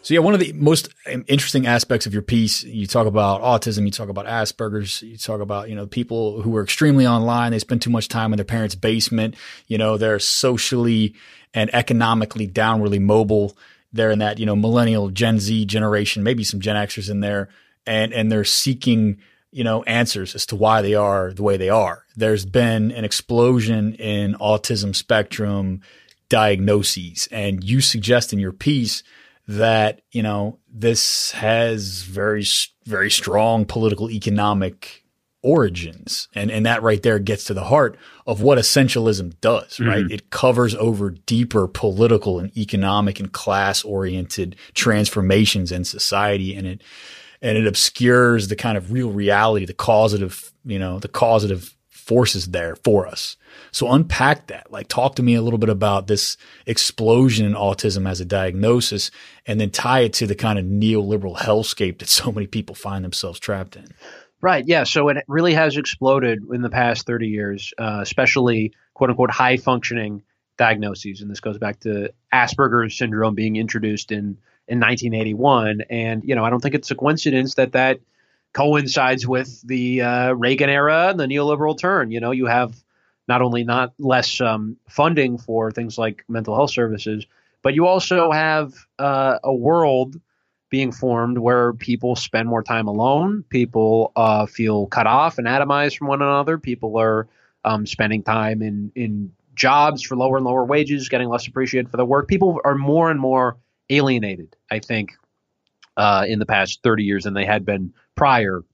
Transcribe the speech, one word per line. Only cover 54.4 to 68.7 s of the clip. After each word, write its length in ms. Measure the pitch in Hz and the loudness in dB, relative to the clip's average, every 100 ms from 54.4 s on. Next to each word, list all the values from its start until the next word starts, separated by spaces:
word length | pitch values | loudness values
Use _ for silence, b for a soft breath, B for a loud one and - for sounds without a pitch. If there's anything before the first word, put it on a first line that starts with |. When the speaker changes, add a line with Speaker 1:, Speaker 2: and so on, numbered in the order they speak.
| - | -4
Speaker 1:
that. 240 | - - | -18 -14
Like, 160 | - - | -16 -6
talk 260 | - 131 | 0 0
to 80 | 131 | 2
me 120 | 123 | 2
a 80 | 117 | 2
little 180 | 113 117 | 2 0
bit 80 | 110 | 0
about 400 | 101 104 98 95 | 2 2 0 0
this 280 | 101 - - B B - | -2 -2 -8 B B -6
explosion 800 | 113 - - 110 120 131 110 107 | -2 -4 0 4 6 6 4 0
in 60 | |
autism 560 | 104 101 95 110 98 95 | 0 -2 0 -2 -2 -4
as 120 | 90 | -4
a 40 | |
diagnosis, 880 | 90 98 95 90 107 120 117 101 - B B B - | -2 -2 -2 0 2 2 2 -4 -8 B B B -6
and 140 | 110 | -2
then 100 | 104 | -2
tie 300 | - 120 131 | -2 0 2
it 120 | 117 | 2
to 120 | - 110 | 0 -2
the 80 | |
kind 240 | 101 113 104 | -2 -2 -2
of 60 | |
neoliberal 720 | 92 101 110 110 101 104 98 85 | 0 0 2 2 0 -2 -4 -6
hellscape 640 | - 107 107 - 95 87 | 0 0 0 -4 -4 -4
that 80 | - | 0
so 240 | - - | 0 0
many 160 | 107 98 | -6 -6
people 260 | 113 101 | -6 -8
find 300 | - 101 98 | -12 -8 -8
themselves 340 | 90 - 92 87 | -8 -8 -10 -10
trapped 380 | - 101 95 - | -6 -6 -6 -14
in. 100 | 90 - B B B _ | -20 -20 B B B _
Speaker 2:
Right. 240 | 180 165 139 | 0 0 2
Yeah. 160 | 165 | 2
So 240 | 131 156 143 | 2 2 2
it 100 | 143 - | 0 -2
really 260 | 147 175 | 0 4
has 220 | 156 156 143 | 4 4 2
exploded 640 | 135 - 131 135 127 110 - | -6 -2 2 2 2 -2 -6
in 100 | 123 | -6
the 80 | 120 | -4
past 360 | 110 120 117 - | 0 0 -2 -4
thirty 220 | 117 113 | -4 -4
years, 440 | 107 104 101 - - | -4 -6 -8 -12 -8
uh, 220 | 110 107 | -6 -6
especially 720 | 101 - 127 139 123 113 107 | -4 0 2 2 2 2 -2